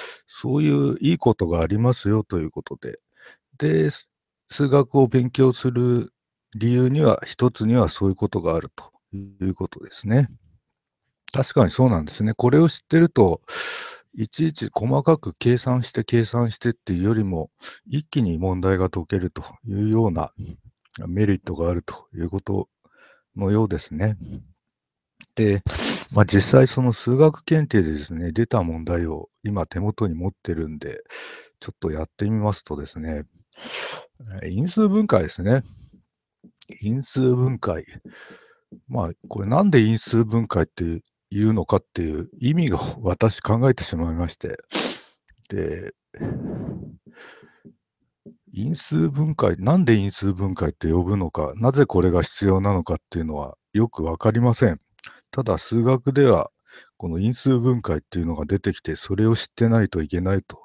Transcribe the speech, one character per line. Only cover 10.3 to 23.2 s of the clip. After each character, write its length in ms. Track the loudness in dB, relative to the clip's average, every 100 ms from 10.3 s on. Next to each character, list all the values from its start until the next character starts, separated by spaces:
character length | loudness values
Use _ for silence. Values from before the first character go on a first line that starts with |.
| -4 _ _ _ _ _ _ _ _ -6
確 220 | -4 0
か 100 | 2
に 60 | 2
そ 160 | 4 2
う 40 |
な 100 | 2
ん 40 |
で 80 | -2
す 100 | -4
ね。 120 | -4
こ 160 | 2 4
れ 100 | 6
を 80 | 4
知 100 | 2
っ 20 | 0
て 120 | 4
る 80 | 4
と、 320 | 6 4 4 -6 -10 -8 -8 -12 -16 _
い 140 | -8 -8
ち 200 | -2 -4
い 40 |
ち 160 | -2 -6
細 320 | -4 0 2
か 140 | 2 0
く 180 | -2 -2
計 180 | 2 2
算 260 | 2 -2
し 80 | -2
て 140 | -4
計 220 | 0 0 2
算 240 | 0 -2
し 80 | -2
て 120 | -4
っ 20 |
て 180 | -4 -4
い 80 | 0
う 20 |
よ 120 | 2
り 100 | 0
も、 260 | 0 -4 -6 _ -20 -20 -8
一 160 | -8
気 180 | -4 -2
に 160 | -2 -2
問 220 | -2 0
題 160 | 0 0
が 140 | 0
解 140 | -4 -4
け 120 | -4
る 120 | -4
と 120 | -8 -16 -18 -8
い 60 |
う 140 | -2 0
よ 200 | 2 2
う 20 |
な 200 | 0 -6 -8 -16 -16 -20 _ _ -14 -6
メ 180 | 0 2
リ 120 | 0
ッ 40 |
ト 140 | -4 -4
が 140 | -2
あ 40 |
る 80 | -2
と 240 | -6 -16 -16
い 60 | -8
う 100 | -6
こ 100 | -6
と 280 | -6 -6 -6 _ _ _ _ _